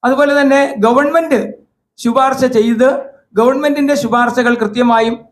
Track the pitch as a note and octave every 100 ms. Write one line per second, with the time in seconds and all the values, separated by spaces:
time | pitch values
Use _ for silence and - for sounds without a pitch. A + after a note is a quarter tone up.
0 | A#3+ C4+ C#4+ C#4+ C#4 C#4 C#4 C4+ G#3+ B3
1 | C#4+ E4 D#4+ B3+ G3+ - _ _ _ _
2 | - B3 C4 C4 B3+ A#3 A3+ A3+ C4 C4+
3 | - - _ G3+ A#3 C#4 D4 C#4+ C#4 C#4+
4 | A#3 A#3+ A#3+ A#3+ A#3+ A#3+ G#3+ G#3+ B3 A3+
5 | A3+ A#3 -